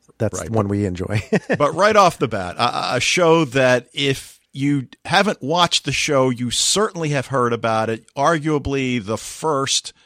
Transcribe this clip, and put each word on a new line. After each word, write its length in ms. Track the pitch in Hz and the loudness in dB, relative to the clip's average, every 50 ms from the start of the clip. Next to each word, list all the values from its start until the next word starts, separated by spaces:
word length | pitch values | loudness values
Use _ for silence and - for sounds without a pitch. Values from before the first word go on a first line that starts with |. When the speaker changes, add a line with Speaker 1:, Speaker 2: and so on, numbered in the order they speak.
| _ _ _ | _ _ _
Speaker 1:
that's 220 | - 113 98 - 92 | -4 -4 -4 -2 -6
Speaker 2:
Right. 100 | 85 80 | -8 -2
Speaker 1:
one 180 | 110 110 101 | 0 0 0
we 180 | 98 101 101 101 | 0 0 -2 -2
enjoy. 360 | 95 90 87 90 - 104 104 - - 214 175 | -2 -2 -4 -6 -4 -4 -4 -2 -2 -2 -2
<laughs> 180 | - - 202 | 0 -2 -2
Speaker 2:
But 160 | - 147 139 - | 0 0 0 2
right 220 | 160 196 220 214 | 2 2 4 6
off 240 | 208 190 170 - - | 6 4 4 4 0
the 80 | 143 | -4
bat, 300 | 113 110 98 90 90 - | -4 -2 -4 -6 -6 -4
a, 400 | - 117 120 - - - 90 127 | -2 -2 -2 0 -2 -4 -2 -2
a 20 | 120 | 0
show 460 | - - - 180 175 165 165 165 160 | 0 0 0 2 4 4 4 4 2
that 420 | 123 117 139 127 127 127 123 - _ - | 0 2 2 4 4 4 2 0 _ -6
if 400 | 147 143 139 131 - - - - _ _ _ - | -2 -2 -2 -2 -2 -6 -16 -20 _ _ _ -8
you 320 | 135 139 143 143 139 120 - - _ - | -2 0 0 0 0 -2 -6 -16 _ -6
haven't 380 | - 170 196 190 196 - - | 0 2 2 2 2 -2 -4
watched 420 | 135 135 165 180 226 226 - - - | -4 -2 2 2 2 2 0 -2 -2
the 80 | - | -2
show, 380 | 131 - - 156 143 131 131 131 | -4 -2 -2 2 2 2 2 2
you 200 | 123 117 123 120 | 0 -2 -4 -4
certainly 600 | - - - - - 190 220 214 190 170 160 147 | -2 -2 0 0 2 0 0 -2 -2 -4 -4 -2
have 180 | 147 135 123 | -2 -2 -4
heard 240 | - 135 127 123 117 | -2 -2 0 0 0
about 380 | 117 110 113 113 110 110 110 113 | 0 -2 -2 0 0 0 0 -2
it. 160 | 113 110 _ _ - | -4 -6 _ _ -4
Arguably 880 | 139 139 160 170 151 143 156 151 143 120 139 139 139 131 127 123 120 95 | 0 0 2 2 0 0 0 -2 -2 -2 -2 -2 -2 -2 -2 -2 -2 -2
the 140 | 104 110 | -4 -6
first 760 | - - - - - - 160 147 135 135 - - - - - - _ _ | -6 -6 -12 -14 -6 -4 -2 -2 -2 0 0 -2 -2 -4 -6 -20 _ _